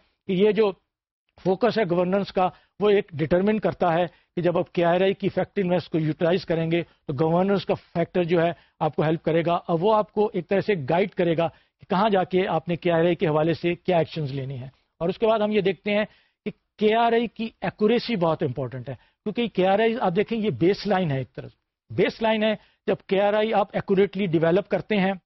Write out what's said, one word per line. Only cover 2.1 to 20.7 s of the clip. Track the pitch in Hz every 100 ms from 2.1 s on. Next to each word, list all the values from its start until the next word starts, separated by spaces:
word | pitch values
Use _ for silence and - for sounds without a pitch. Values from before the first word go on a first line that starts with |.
| 196 190
کا، | - 185 - _ -
وہ | 208
ایک | 202 202
ڈٹرمن | 143 156 180 202 214
کرتا | 175 - 180
ہے | 165 175 - _ -
کہ |
جب | 175 175
آپ | 170
کے | - 170
آر | 180
آئی | 190
کی | 196 196
ایفیکٹونیس | - 180 - 180 180 -
کو | 165
یوٹیلائز | 156 147 165 180 -
کریں | 165 165
گے | 170
تو | 160 _ -
گورننس | 131 160 170 190 196 -
کا |
فیکٹر | 196 - 175 165 185
جو | 170 175
ہے | 170 160 _ -
آپ | 156 165
کو |
ہیلپ | 156 165
کرے | - 165 165
گا، |
اور | 170 - 170
وہ | 202 214
آپ | 208
کو | - 208
ایک | 196 156
طرح | 196
سے | 196 196 127
گائیڈ | 165 202
کرے | - 170 160
گا | 160 - _ _
کہ | -
کہاں | 185 220
جا | 190
کے | 175 185 202
آپ | 165 170
نے | 170
کے | 175
آر | 165 170
آئی | 170
کے | 170
حوالے | 151 160
سے | 156 170 175
کیا | - 175
ایکشنز | 160 165 143
لینے | 139 131 135
ہیں۔ | 135 - _ -
اور | 170
اس | 180
کے | 220
بعد | 220
ہم | 214
یہ | 214
دیکھتے | 185 185 208
ہیں | 208 214 _ _ _ -
کہ | - _ -
کے | 214 226
آر | 233
آئی | 226 233
کی | - 220 -
ایکوریسی | 180 - 214 240 - 220
بہت | 165 156
امپورٹنٹ | 151 123 127 127 120
ہے، | 123 _ _
کیونکہ | 214 220 233
کے | - 185
آر | 196
آئی | 233 226
آپ | 190 175
دیکھیں | 202 226
یہ | 208
بیس | 120 165